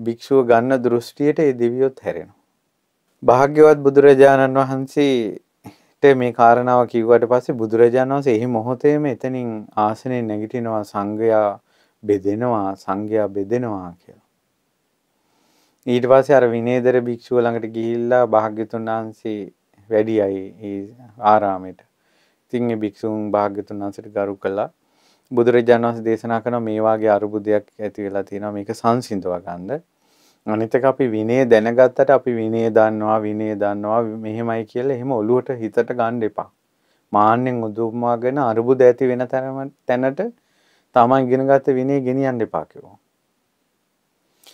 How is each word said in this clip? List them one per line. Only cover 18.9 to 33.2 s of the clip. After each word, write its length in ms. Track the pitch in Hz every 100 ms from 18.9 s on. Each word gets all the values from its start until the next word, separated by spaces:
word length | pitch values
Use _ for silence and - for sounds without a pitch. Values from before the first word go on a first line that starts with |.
වහන්සේ 480 | 113 110 107 113 104 95 _ _ _ 101
වැඩි 260 | 110 110 110
අය 180 | 98 98 95 92
ඒ 160 | 104 98 101 120 120 107 107
ආරාමෙට. 460 | 107 104 95 92 92 _ _ _ _ _ _
ඉතින් 300 | _ 123 120
ඒ 100 | 113
භික්ෂුන් 440 | 107 101 113 107 107
භාග්‍යතුන් 540 | 101 104 101 101 104
වහන්සේට 240 | 101 101 107
ගරු 200 | 104 101 98
කළා. 340 | 98 98 131 _ _ _ _ _ -
බුදුරජාණන් 560 | 123 120 120 117 117 117
වහන්සේ 160 | 117
දේශනා 360 | 113 110 117 117
කරන 220 | 117 120
මේ 180 | 113 107
වාගේ 320 | 110 110 110 101
අරුබුදයක් 520 | 104 107 101 104 101 -
ඇති 200 | 107 98
වෙලා 200 | 101 98
තියෙනවා. 300 | 95 101 104
මේක 220 | 104 98
සංසිඳව 640 | 113 117 120 120 101 90 87
ගන්න. 260 | 90 87 92 147 _ _ _ _ _ _ -
අනිත් 280 | 110 113
එක 100 | 127
අපි 220 | 131 131 131
විනය 320 | 107 110 123
දැනගත්තට 640 | 127 113 110 117 127 120 135
අපි 240 | 135 127
විනය 320 | 117 110 113 113
දන්නවා, 520 | 110 110 107 107 110